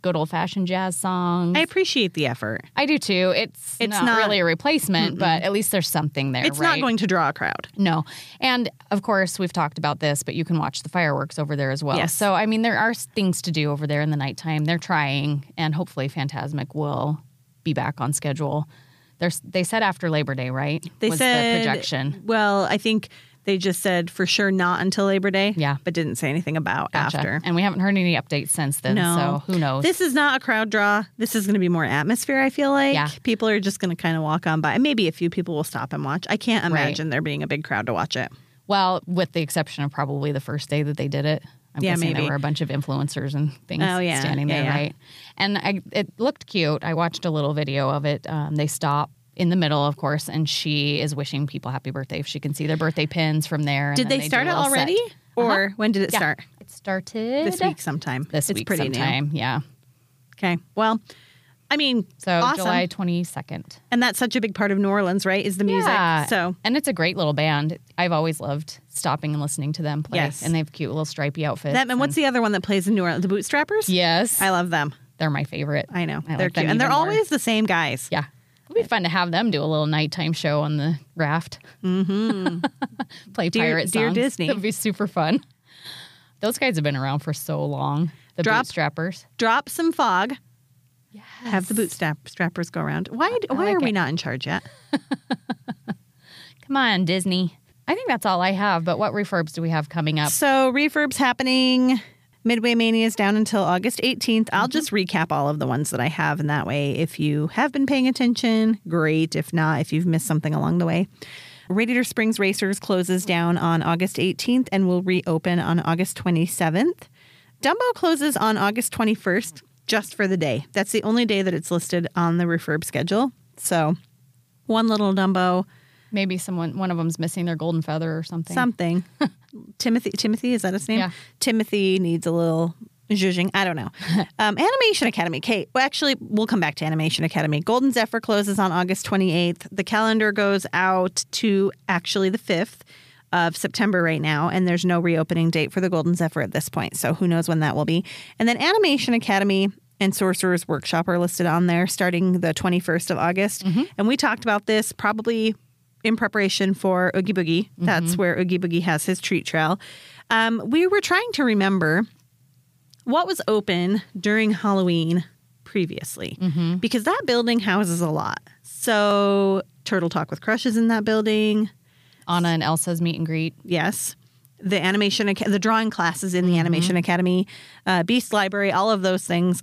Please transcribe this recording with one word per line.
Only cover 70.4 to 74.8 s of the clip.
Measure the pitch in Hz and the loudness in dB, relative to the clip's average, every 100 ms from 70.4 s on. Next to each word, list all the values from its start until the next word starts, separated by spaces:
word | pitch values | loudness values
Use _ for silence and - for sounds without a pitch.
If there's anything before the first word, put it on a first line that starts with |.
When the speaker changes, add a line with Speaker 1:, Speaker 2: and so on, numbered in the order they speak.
Speaker 1:
And | 160 | -2
they | 165 | 0
have | 156 | -2
cute | - 139 | -6 -6
little | 147 151 | -4 -6
stripy | - 147 143 147 | -4 -4 -2 -4
outfits | 120 147 | -4 -2
Speaker 2:
Them, | 185 262 | -2 0
and | 247 | 0
what's | 277 277 | 0 0
Speaker 1:
and | |
Speaker 2:
the | 285 | 0
other | 247 | 2
one | 226 | 0
that | 208 | 0
plays | 196 196 180 | 0 -2 2
in | |
New | 214 | 0
Orleans? | 175 165 185 | 0 0 0
The | |
Bootstrappers? | 196 - 285 302 427 427 | -2 0 -2 0 0 2
Speaker 1:
Yes. | 180 175 165 233 - | 2 4 2 2 0
Speaker 2:
I | 196 | 2
love | 180 175 | 2 0
them. | 165 | 0